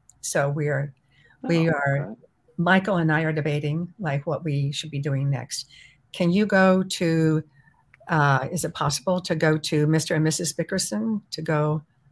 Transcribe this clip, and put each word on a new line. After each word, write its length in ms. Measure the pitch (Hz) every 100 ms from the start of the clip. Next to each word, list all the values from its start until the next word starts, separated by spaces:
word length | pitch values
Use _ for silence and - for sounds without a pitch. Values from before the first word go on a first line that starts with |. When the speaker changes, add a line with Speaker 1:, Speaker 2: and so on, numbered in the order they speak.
| _ _
Speaker 1:
So 280 | - 165 143
we 180 | 147 147
are, 260 | 139 143 - _ _ _ _
we 280 | - 170 165
Speaker 2:
Oh, 40 |
Speaker 1:
are, 240 | 147 139 143 -
Speaker 2:
okay. 100 | - - _ _ -
Speaker 1:
Michael 400 | 175 190 190 180
and 140 | 160
I 120 | 156
are 100 | 160
debating, 580 | 156 147 147 147 156 175 -
like, 280 | 165 139 170
what 160 | 139
we 280 | 160 143 139
should 200 | 147 156
be 80 | 143
doing 300 | 143 135 139
next. 380 | 127 - - - - - _ _
Can 180 | - 175
you 140 | 190 208
go 380 | 196 190 185
to, 600 | 185 - 170 165 160 156 - _ _ _ _ _ -
uh, 400 | 160 143 135 131
is 140 | 180
it 100 | 156
possible 460 | - 151 - - 180
to 160 | 180 160
go 220 | 160 156
to 280 | - 151 151
Mister 280 | 156 - 160
and 80 |
Missus 300 | 156 156 170
Bickerson, 680 | - 165 190 - 208 226 214 -
to 100 | -
go 420 | 160 151 151 156 - _ _